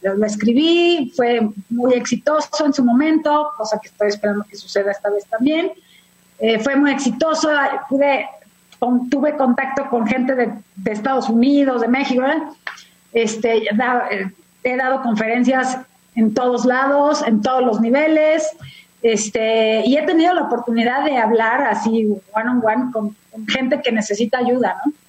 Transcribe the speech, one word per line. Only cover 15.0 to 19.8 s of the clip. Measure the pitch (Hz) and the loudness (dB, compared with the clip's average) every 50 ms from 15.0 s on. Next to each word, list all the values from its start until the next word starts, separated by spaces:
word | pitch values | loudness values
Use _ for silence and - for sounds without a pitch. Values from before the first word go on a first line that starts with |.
| 262 | -2
conferencias | 240 226 214 220 220 233 247 247 247 262 262 254 254 254 - - _ _ _ _ _ _ | -2 -2 0 0 0 0 2 2 2 2 2 0 -2 -4 -6 -10 _ _ _ _ _ _
en | 233 220 220 214 | 0 0 2 2
todos | - 247 247 247 233 - | 2 0 0 0 2 2
lados, | 254 247 254 269 277 277 285 285 294 302 294 - | 2 2 2 2 2 2 2 4 2 2 0 0
en | - 220 208 - | 0 0 2 2
todos | 262 254 262 254 | 0 0 2 2
los | 247 214 202 | 2 2 2
niveles, | 226 233 240 277 302 311 311 311 311 311 311 320 311 311 - - - - - - - _ _ _ - | 2 2 2 2 2 2 2 4 4 2 2 2 0 -4 -6 -8 -16 -20 -20 -20 -20 _ _ _ 0
este, | 233 226 208 - 214 - 233 220 220 220 226 220 220 220 220 | 0 0 0 -2 -4 -4 -4 -2 0 2 2 2 2 2 0